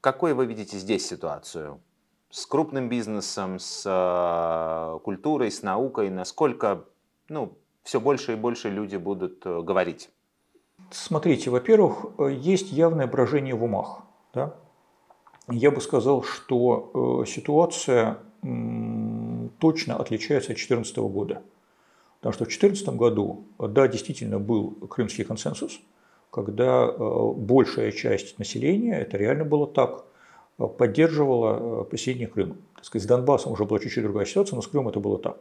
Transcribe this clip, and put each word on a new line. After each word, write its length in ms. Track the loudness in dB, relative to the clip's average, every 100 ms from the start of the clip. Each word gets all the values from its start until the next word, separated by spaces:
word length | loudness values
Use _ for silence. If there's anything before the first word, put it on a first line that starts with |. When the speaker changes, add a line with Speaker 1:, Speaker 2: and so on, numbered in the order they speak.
Speaker 1:
какой 340 | 0 0 0
вы 120 | 2 0
видите 300 | -2 -10 -10
здесь 280 | -2 -2 -2
ситуацию? 720 | -8 -8 -10 -12 -12 -12 -14 _ _ _ _ _
С 160 | -16 -2
крупным 420 | -2 0 -2 -2
бизнесом, 680 | -4 -4 -6 -6 -6 -6 -6
с, 260 | -8 -8 -2
э, 1120 | 2 2 2 2 0 0 -2 -2 -4 -6 -8
культурой, 460 | -6 -4 -2 0 0
с 120 | -2
наукой? 480 | -4 -2 -2 -2 -2
Насколько, 760 | -2 -8 0 0 2 0 0 -6 _ _ _ _
ну, 240 | -8 -8 -10 _ _
все 160 | -4 -2
больше 320 | 2 0 -2
и 40 | -2
больше 340 | -2 -4 -6
люди 260 | -6 -6 -6
будут, 500 | -4 -4 -6 -8 -6
э, 160 | -6
говорить? 480 | 0 0 0 -4 -16 _ _ _ _ _ _ _ -18
Speaker 2:
Смотрите, 600 | -14 -2 0 4 2 4
во-первых, 560 | 0 6 8 8 2 -8 -2
э, 140 | -2
есть 400 | 0 2 2 0
явное 340 | 2 4 4 0
брожение 480 | 2 2 2 -2
в 100 | -2
умах, 380 | 0 -2 -4 -10 -20 _ _
да? 200 | -6 -6 -8 _ _ _ _ _ -20 _ _ -6
Я 220 | 4 4
бы 100 | 4
сказал, 420 | 0 2 4 2
что, 1000 | 0 -10 -2 2 4 2 0 0 2 2
э, 80 | -2
ситуация, 880 | -6 2 4 4 0 2 4 4 -2 -12 _
м, 1080 | -8 -6 -4 -4 -4 -4 -4 -6 -6 -6 -8 0
точно 380 | 2 2 -4 -4
отличается 560 | -4 -4 0 -2 -2
от 60 | -8
четырнадцатого 500 | -2 -2 0 -4 -4
года. 340 | -2 -4 -6 -10 _ _ _ _ _ _ _
Потому 140 | -6
что 120 | -4
в 40 | -4
четырнадцатом 480 | 4 4 4 -4 2
году, 460 | 2 4 -2 -4 -16 _
э, 100 | 0
да, 200 | 4 4
действительно 500 | 2 -8 -8 -4 -4
был 320 | 0 0 -2 -8 -12
Крымский 340 | -4 -4 -4
консенсус, 560 | -6 -4 -6 -6 -10 -12 _ _ _ _ _
когда, 540 | -8 -6 0 4 6 4
э, 460 | 2 -2 0 0 -2
большая 540 | 4 6 6 2 -4
часть 480 | -2 0 -2 -2 -12
населения, 560 | -8 -4 0 0 0 -2
это 160 | -4 -2
реально 260 | 0 0
было 220 | 2 0 2
так, 380 | 2 2 0 -16 _ -20 -20 _ _
э, 60 | -6
поддерживала, 1160 | 2 2 6 4 4 4 4 2 0 -2 -6
э, 20 | -6
присоединение 380 | -6 -4 -4 -4
Крыма. 260 | -2 -2 -4 -18 -20
Так 80 |
сказать, 200 | -8 -6
с 40 | 4
Донбассом 440 | 4 6 4 2
уже 120 | -2
была 160 | 0 0
чуть-чуть 240 | 0 -2
другая 200 | -2 -2 0
ситуация, 280 | 0 0 -2
но 60 |
с 60 | -2
Крымом 200 | -2 0
это 100 | -2
было 180 | -2 -2
так. 200 | -4 -8